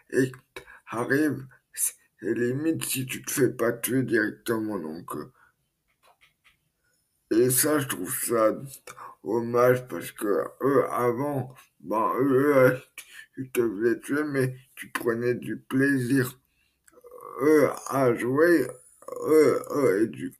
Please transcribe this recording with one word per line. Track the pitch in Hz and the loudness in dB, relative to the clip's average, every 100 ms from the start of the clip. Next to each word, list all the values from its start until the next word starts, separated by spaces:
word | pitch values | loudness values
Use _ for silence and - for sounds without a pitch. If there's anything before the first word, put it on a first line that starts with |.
| _ | _
et | - 135 - _ - - - - | 0 0 -2 _ -20 -20 -20 -12
arrive, | 113 120 139 151 127 131 _ _ | -8 -2 0 0 -2 -10 _ _
c'est | - - - _ _ | -6 -6 -6 _ _
limite | 98 113 120 135 160 160 | -4 -2 -2 -2 -4 -4
si | 127 135 131 | -6 -6 -8
tu | - | -10
te | - | -8
fais | - 123 | 0 0
pas | - 117 | 0 -4
tuer | 120 - 131 | -2 -4 -2
directement, | 123 113 107 - - 113 107 101 | 0 0 -2 -6 -6 -4 -4 -8
donc, | 78 80 - 76 | -8 -12 -12 -12
euh, | 69 _ _ _ _ _ _ _ _ _ _ _ _ _ _ _ _ _ _ _ - | -14 _ _ _ _ _ _ _ _ _ _ _ _ _ _ _ _ _ _ _ -2
et | 110 127 | 2 4
ça, | 131 147 151 | 2 0 0
je | 131 | -2
trouve | - 90 | -8 -8
ça | - - 117 110 101 139 - - - - - | -8 -2 2 2 0 -10 -18 -20 -20 -20 -14
dommage | 82 117 117 120 123 127 127 | -4 -4 0 2 4 4 0
parce | 85 - | -12 -12
que, | - 107 87 - - | -6 -2 -2 -2 -4
euh, | 135 135 - | 0 2 0
avant, | - 123 117 143 135 - - _ _ | 0 -2 -2 -4 -6 -8 -12 _ _
ben, | 87 107 104 113 | -6 -2 0 0
euh, | 139 131 147 135 | 2 4 4 6
euh, | 127 127 - - - - - | 6 4 -8 -20 -20 -20 -20
tu | - 131 | -14 -8
te | - | 0
faisais | 117 98 117 110 | 0 0 0 0
tuer, | - 147 151 | -2 -4 -2
mais | 139 127 131 _ - | 0 -2 -2 _ -20
tu | - | -12
prenais | - 123 117 120 110 | -6 -2 -2 -2 -2
du | 104 110 | -6 -10
plaisir, | - 135 139 135 120 135 127 - _ _ _ _ _ - - - - - | -4 0 2 2 2 0 0 -6 _ _ _ _ _ -20 -20 -20 -14 -2
euh, | 143 156 135 - - | 4 6 4 0 -4
à | 131 127 | 2 2
jouer, | 104 117 135 170 165 - - _ _ - - - | 2 0 4 6 4 2 -6 _ _ -14 -8 2
euh, | 156 139 - - | 6 6 4 -2
euh, | 143 123 98 | 0 2 2
et | 113 | 0
du | 120 85 | -4 -12